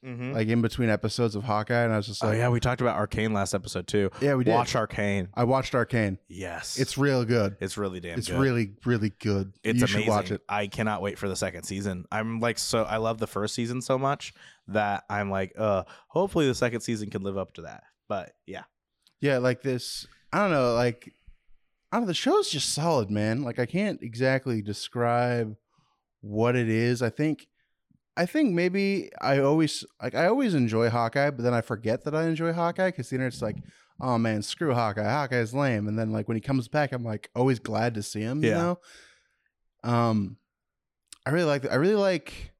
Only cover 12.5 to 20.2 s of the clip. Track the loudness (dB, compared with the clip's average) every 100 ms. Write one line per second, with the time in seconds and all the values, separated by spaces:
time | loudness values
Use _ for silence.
12.5 | -2 -2 0 0 0 -2 -2 -4 -4 -4
13.5 | -2 -4 -4 -2 0 0 -2 -8 -16 -20
14.5 | -20 -4 0 0 -2 -4 -4 -2 -2 -4
15.5 | -2 0 0 -2 -14 _ -2 0 2 2
16.5 | 2 0 -2 -4 -6 -4 -6 -6 -6 -8
17.5 | -10 -16 -18 _ _ _ -8 -8 _ -16
18.5 | -16 -16 _ _ _ _ _ 0 2 0
19.5 | 0 -2 -4 -6 -12 -14 _